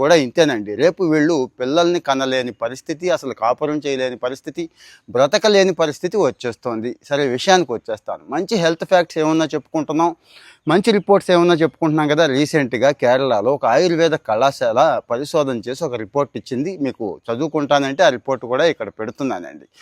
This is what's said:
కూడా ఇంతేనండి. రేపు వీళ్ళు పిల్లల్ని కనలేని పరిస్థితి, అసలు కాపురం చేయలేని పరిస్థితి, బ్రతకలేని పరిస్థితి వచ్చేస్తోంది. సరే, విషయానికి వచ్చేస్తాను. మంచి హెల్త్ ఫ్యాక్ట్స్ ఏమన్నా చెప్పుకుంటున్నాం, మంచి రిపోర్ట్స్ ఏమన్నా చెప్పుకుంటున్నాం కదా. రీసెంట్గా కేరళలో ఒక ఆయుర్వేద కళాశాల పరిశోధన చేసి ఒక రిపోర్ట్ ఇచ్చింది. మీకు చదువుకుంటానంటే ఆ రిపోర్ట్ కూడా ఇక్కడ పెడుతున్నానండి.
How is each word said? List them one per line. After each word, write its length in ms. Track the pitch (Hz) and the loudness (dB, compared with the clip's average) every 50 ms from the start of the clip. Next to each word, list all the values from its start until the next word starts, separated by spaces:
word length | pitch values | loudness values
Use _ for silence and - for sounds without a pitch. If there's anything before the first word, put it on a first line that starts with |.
కూడా 140 | 135 151 175 165 135 | 2 4 4 4 4
ఇంతేనండి. 460 | 120 - - 165 147 131 110 104 101 104 104 | 2 2 2 2 2 0 -2 -6 -6 -2 0
రేపు 200 | 139 180 180 - 190 165 | 2 0 2 0 0 0
వీళ్ళు 240 | 156 156 147 160 170 147 127 120 - - | 2 2 2 2 2 0 -2 -4 -6 -6
పిల్లల్ని 400 | 127 127 143 170 175 175 175 175 - - | -4 0 0 2 2 2 0 0 -2 -2
కనలేని 440 | 135 135 135 131 131 131 123 123 113 - 117 | -2 -2 0 0 -2 -2 -2 -4 -6 -6 -8
పరిస్థితి, 420 | 120 127 131 - - 160 147 175 180 165 | -8 -8 -10 -10 -10 -10 -6 -2 -2 -2
అసలు 180 | 147 - 135 113 - | -2 -4 -8 -6 -2
కాపురం 360 | 107 117 127 - 151 147 151 151 139 | 0 0 0 0 -2 -4 -4 -4 -4
చేయలేని 320 | 147 139 131 131 127 123 113 - | -4 -4 -2 -4 -4 -6 -6 -6
పరిస్థితి, 380 | 123 131 - - 160 139 170 170 160 _ _ - - - _ _ - - | -8 -8 -8 -12 -12 -10 -10 -12 -12 _ _ -20 -20 -20 _ _ -6 0
బ్రతకలేని 580 | 120 135 147 - - - 220 208 196 190 190 180 156 | 0 2 2 2 2 2 4 4 6 4 4 2 0
పరిస్థితి 360 | 165 151 143 - - 180 175 214 175 135 | -2 -2 -2 -4 -6 -4 -2 0 0 0
వచ్చేస్తోంది. 640 | 117 - - 123 113 - - 127 113 113 107 123 117 - _ - | -2 -4 -6 -8 -8 -6 -8 -8 -6 -6 -6 -8 -10 -12 _ -4
సరే, 160 | 147 143 147 135 120 | -2 -2 0 -2 -2
విషయానికి 360 | 127 - - 185 185 165 - 120 104 | -2 2 2 2 2 2 0 -4 -8
వచ్చేస్తాను. 460 | - - 110 104 - - 95 78 78 80 131 | -6 -8 -10 -8 -8 -10 -12 -12 -10 -8 -6
మంచి 200 | 156 196 185 233 202 170 | -6 -4 -2 -2 0 0
హెల్త్ 220 | 160 170 165 190 - | 0 0 -2 -2 0
ఫ్యాక్ట్స్ 280 | 190 180 175 - - 165 156 | 2 2 2 0 -2 -2 -2
ఏమన్నా 240 | 156 160 160 160 143 - | 0 0 0 0 -2 -4
చెప్పుకుంటున్నాం, 560 | 151 - _ - 160 147 - 156 156 165 170 165 - _ _ _ - - - - _ _ 156 | -8 -8 _ -6 -6 -4 -2 0 0 0 0 -2 -6 _ _ _ -20 -20 -20 -20 _ _ 0
మంచి 180 | 151 185 202 - 214 | 0 2 2 2 2
రిపోర్ట్స్ 340 | 208 180 - 202 190 - - 180 | 2 2 4 2 2 4 4 4
ఏమన్నా 220 | 175 170 175 175 151 | 4 4 4 4 2
చెప్పుకుంటున్నాం 460 | 160 151 - _ 165 156 151 156 151 147 147 | 2 0 0 _ -2 0 0 0 0 2 2
కదా. 100 | 151 170 151 131 | 2 2 2 2
రీసెంట్గా 560 | 135 151 143 - 156 139 117 127 113 117 139 143 - | 0 0 0 0 0 0 0 0 2 2 2 2 2
కేరళలో 500 | - 120 123 131 139 135 120 104 101 123 143 139 | 2 2 2 2 2 0 0 0 2 0 0 0
ఒక 80 | - 117 117 | 0 2 2
ఆయుర్వేద 400 | 143 175 185 170 156 165 160 151 151 - - | 4 2 2 2 2 2 2 0 -2 -2 -2
కళాశాల 500 | 110 110 127 139 139 - 131 117 110 120 151 160 135 110 - - | 0 2 2 0 0 0 -2 0 2 4 2 2 2 0 -2 -4
పరిశోధన 460 | 120 120 147 143 - 160 147 135 127 113 98 117 | -4 -4 -4 -2 -2 -2 0 0 -4 -6 -6 -8
చేసి 140 | 131 - 175 147 | -8 -6 -6 -6
ఒక 80 | 123 117 110 | -6 -8 -10
రిపోర్ట్ 300 | 98 - 143 143 - - 113 | -4 -2 -2 -2 -2 -6 -10
ఇచ్చింది. 320 | - - 135 - 143 185 190 175 139 | -10 -6 -6 -6 -4 -6 -6 -4 -6
మీకు 200 | 131 - - 117 98 80 73 _ - | -6 -4 -6 -8 -8 -8 -8 _ -8
చదువుకుంటానంటే 760 | 117 120 156 156 143 156 143 139 147 143 139 135 139 139 185 160 | -6 -4 -4 -4 -4 -4 0 0 0 0 0 -2 0 2 2 2
ఆ 20 | 127 120 | 2 0
రిపోర్ట్ 260 | - - 135 120 - 117 | -4 -6 -6 -6 -4 -4
కూడా 140 | 123 131 160 170 143 | -2 0 0 0 0
ఇక్కడ 160 | - 110 101 - - | -2 -6 -10 -8 -8
పెడుతున్నానండి. 640 | 110 110 107 - 143 131 110 90 85 67 71 73 67 _ _ _ | -10 -10 -8 -6 -6 -6 -6 -6 -10 -14 -18 -20 -20 _ _ _